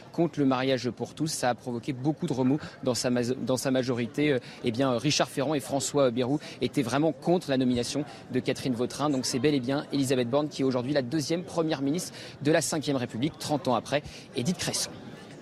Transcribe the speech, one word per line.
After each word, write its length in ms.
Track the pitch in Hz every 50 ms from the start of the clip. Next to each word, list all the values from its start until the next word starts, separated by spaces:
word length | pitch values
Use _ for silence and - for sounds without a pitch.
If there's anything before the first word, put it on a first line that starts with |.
| - - -
contre 260 | - 175 151 - 147
le 60 | 143
mariage 440 | 135 131 123 131 135 135 123 117 123
pour 220 | - - 120 - -
tous. 140 | - 151
Ça 220 | 160 - - - 123
a 60 | 120
provoqué 360 | - - 127 120 117 113 -
beaucoup 340 | 135 123 127 151 151 - 180
de 60 | 165
remous 280 | 131 123 131 127 143 156 - - - - -
dans 100 | 127 120
sa 140 | - - 127
ma-, 140 | 123 123 120
dans 340 | 117 127 - 120 117 131
sa 120 | 120 - 139
majorité. 640 | 131 131 123 127 123 120 120 110 - 143 147 151
Euh, 80 | 139 120 - - - - -
eh 80 | 123
bien, 260 | 110 120 139 135 123
Richard 300 | 113 - 151 143 - 165
Ferrand 280 | - - 147 131 143 156
et 40 | 139
François 500 | - - 131 135 131 - - 143 135 127
Bayrou 300 | 113 123 123 120 143 156 - - - -
étaient 220 | 127 123 - 147 127
vraiment 280 | 113 123 143 156 160
contre 380 | 151 - - 170 175 185 - -
la 80 | 135
nomination 240 | 131 131 123 127 120 117 - - 139 151 - - - - -
de 80 | 123 123
Catherine 360 | - - 127 - - 143 120
Vautrin. 340 | 110 123 - - - 139 151
Donc 160 | 139 131 117
c'est 140 | - - 123
bel 160 | 123 151 147
et 40 | 139
bien 280 | 120 127 139 147 - -
Elisabeth 380 | - 143 135 127 139 127 123 117
Borne 200 | 127 147 151 147
qui 120 | - -
est 20 | 135
aujourd'hui 300 | 131 127 127 120 127 147
la 80 | 143
deuxième 400 | 127 117 151 160 135 - 160 180
première 400 | 170 - - 170 165 160 156 135
ministre 320 | 139 139 151 180 165 - - - - - - - 131
de 80 | 143
la 100 | 160 170
Cinquième 340 | - - 175 156 127 147 139
République, 440 | 131 123 117 - 110 127 165 - -
trente 280 | - - 151 139 -
ans 60 | 131 120
après 300 | 107 - - 135 147 - - - - - - -
Édith 240 | - 123 165 185 -
Cresson. 320 | - 151 - - - - - - - - - - - - - -